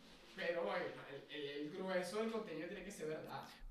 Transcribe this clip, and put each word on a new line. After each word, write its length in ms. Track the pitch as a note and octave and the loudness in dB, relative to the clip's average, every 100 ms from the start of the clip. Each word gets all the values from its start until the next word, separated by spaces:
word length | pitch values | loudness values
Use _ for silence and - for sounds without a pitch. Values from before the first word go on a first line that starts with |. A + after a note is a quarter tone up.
| - - - - | -18 -16 -12 0
Pero, 280 | E3+ F3 | 4 4
bueno, 200 | G3+ F#3 E3 - C3+ | 4 4 2 -2 -6
el, 260 | C#3 - D3+ | -8 -6 -2
el, 140 | C#3+ C#3+ D3+ | -2 0 -2
el 100 | F#3+ | 0
grueso 400 | F#3 F#3 F3+ G#3+ | 4 4 4 4
del 120 | A3+ | 2
contenido 360 | A3+ E3+ D#3 F3 | 2 0 -2 -2
tiene 160 | F#3 | -4
que 80 | F#3+ | -6
ser 160 | - D#3 | -4 -2
verdad. 360 | D#3 - - - - - | -2 -2 -6 -6 -10 8